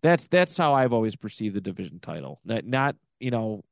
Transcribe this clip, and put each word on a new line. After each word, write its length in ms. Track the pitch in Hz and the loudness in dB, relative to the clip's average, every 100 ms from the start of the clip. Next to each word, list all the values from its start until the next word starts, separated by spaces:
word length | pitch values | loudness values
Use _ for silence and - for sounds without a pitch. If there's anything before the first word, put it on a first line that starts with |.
That's, 240 | 160 170 - | 6 4 4
that's 280 | 180 180 - | 2 2 2
how 160 | 160 | 4
I've 200 | 139 127 | 4 4
always 220 | 117 113 104 | 2 0 -2
perceived 400 | 107 - 110 101 | -12 -6 -4 -4
the 60 | |
division 380 | 95 92 92 85 | -6 -8 -10 -12
title. 400 | - 82 69 76 87 | -12 -10 -10 -14 -6
Not, 200 | 113 107 | -6 -2
not, 300 | 131 139 - _ _ | 0 0 -2 _ _
you 120 | 127 | -4
know 320 | 120 110 107 - | -4 -4 -6 -10